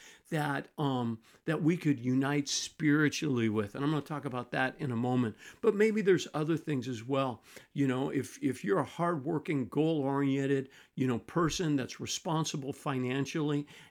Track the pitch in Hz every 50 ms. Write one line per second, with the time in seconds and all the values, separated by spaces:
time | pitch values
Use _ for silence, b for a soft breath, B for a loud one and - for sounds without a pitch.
0 | B B B B B - 170 156 147 143 139 143 143 - - - 151 139 131 123
1 | 120 117 113 113 b b b b b - 160 151 151 151 180 165 - 151 139 117
2 | 120 127 127 131 139 139 143 147 139 - - - - - - - - 147 143 151
3 | 151 143 - - 165 147 131 120 113 110 104 107 104 104 - 131 143 147 156 147
4 | 143 - 160 143 127 139 127 123 117 - - 143 131 131 - - 156 135 120 113
5 | 120 123 127 127 120 110 101 B B B B B - 160 196 202 214 220 208 220
6 | 196 196 185 156 - - - 147 156 151 165 151 - - 151 131 113 131 127 107
7 | 113 127 139 135 135 131 113 - B B B B B B B 139 139 131 123 131
8 | 139 151 - 135 123 - - - - 135 123 - - 196 196 175 131 113 - -
9 | 170 175 175 151 127 156 170 147 - - 160 139 120 101 - 143 156 160 165 156
10 | 131 135 139 139 143 135 135 139 139 135 139 135 131 - B B B B B -
11 | 131 127 120 113 - - - 165 175 151 - - 185 156 147 135 120 - - -
12 | 123 - - - - 185 160 160 156 - - 156 131 135 139 - - 151 135 127
13 | 127 123 127 139 139 131 - 165 147 147 147 143 147 B B B B B